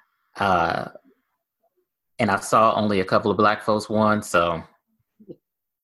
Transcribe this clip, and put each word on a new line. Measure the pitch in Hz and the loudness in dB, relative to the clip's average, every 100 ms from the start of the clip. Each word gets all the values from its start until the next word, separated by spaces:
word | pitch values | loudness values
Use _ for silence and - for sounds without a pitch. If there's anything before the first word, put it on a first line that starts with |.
| _ _ _ - | _ _ _ -4
Uh, | 101 90 85 - - - _ _ _ _ _ _ _ _ _ _ _ - | 0 0 0 -2 -8 -14 _ _ _ _ _ _ _ _ _ _ _ -4
and | 110 | -2
I | 98 | -2
saw | - 123 113 | 0 2 4
only | 107 104 101 | 2 0 0
a | |
couple | 90 107 107 | 0 0 0
of | 95 | 2
black | 104 107 | 2 0
folks | - 107 - | -2 -2 -2
won, | 107 107 104 | 0 2 0
so. | - 87 85 82 78 _ _ _ _ _ 214 - _ _ _ _ | 0 0 0 -2 -8 _ _ _ _ _ -20 -20 _ _ _ _